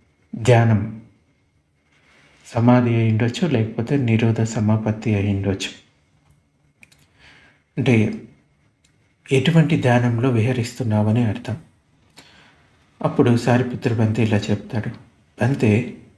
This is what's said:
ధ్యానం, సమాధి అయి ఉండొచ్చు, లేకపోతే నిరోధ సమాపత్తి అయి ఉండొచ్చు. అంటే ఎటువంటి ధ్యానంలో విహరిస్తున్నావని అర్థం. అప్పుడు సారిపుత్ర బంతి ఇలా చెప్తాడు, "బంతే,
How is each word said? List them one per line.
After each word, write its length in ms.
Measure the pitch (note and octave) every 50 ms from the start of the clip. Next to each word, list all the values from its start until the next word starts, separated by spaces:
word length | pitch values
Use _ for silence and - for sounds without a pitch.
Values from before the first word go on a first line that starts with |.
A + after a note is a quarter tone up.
| _ _ _ _ _ _ -
ధ్యానం, 640 | - G#2+ B2 A#2+ A#2 A#2 A#2 A2 G2 - - - - - - _ _ _ _ _ _ _ _ _ _ _ _ _ _ _ _ _ _ _ _ _ _ _ _ _ _ _ - -
సమాధి 420 | A#2+ A2+ A#2+ B2 B2 B2 A#2+ A#2
అయి 160 | A2+ A2+ A2+
ఉండొచ్చు, 360 | A2 G#2+ A#2+ A2+ - - F#3 E3
లేకపోతే 500 | C3 A2 A2 A2 - - A2+ - C#3+ C3+
నిరోధ 440 | B2 A2+ A2+ A2 A#2 A2+ A2 A#2
సమాపత్తి 760 | A2+ A2+ - A#2 G#2+ G#2+ A2 G#2+ G#2+ A2+ G#2+ - - A#2 G#2+
అయి 200 | G2 G2 G#2 G2
ఉండొచ్చు. 340 | G2 G2+ G2 F#2+ - - - - - _ _ _ _ _ _ _ _ _ _ _ _ _ _ _ _ _ _ _ _ - _ _ _ _ _ _ _ - - - - _ _ _ _ _ _ _ -
అంటే 360 | A#2+ C3+ A#2+ A2 G#2 G2 - - - - - _ _ _ _ _ _ _ _ _ _ _ _ _ _ _ _ _ _ -
ఎటువంటి 500 | C#3 C3 B2+ - D#3+ D#3+ D3+ - E3 -
ధ్యానంలో 480 | - B2+ A#2+ B2 A#2+ A#2+ A#2 A2+ B2 C3+
విహరిస్తున్నావని 960 | A#2+ A2+ G#2+ B2+ B2+ A#2+ A2 - - - A#2 A2+ G#2+ G#2+ G#2 A2 A2 A#2+ A#2+
అర్థం. 340 | G#2 F#2+ - - - G#2 - - - _ _ _ _ _ _ _ _ _ - - _ _ - _ _ _ _ _ _ _ _ _ _ _ -
అప్పుడు 360 | - E3 - - C#3 A#2+ A#2+ A#2
సారిపుత్ర 560 | - C3 A#2+ B2 B2+ - - G#2+ - B2 A2+
బంతి 300 | A#2+ A2+ G#2+ G#2+ B2 A2+
ఇలా 140 | G#2+ G#2+ G2+
చెప్తాడు, 520 | - - G#2 G2 - - - G#2+ - B2 - - - _ _ _ _ _ _ -
"బంతే, 520 | A#2 B2 C#3 - C3 A2 G#2 A2+ - - - - - - _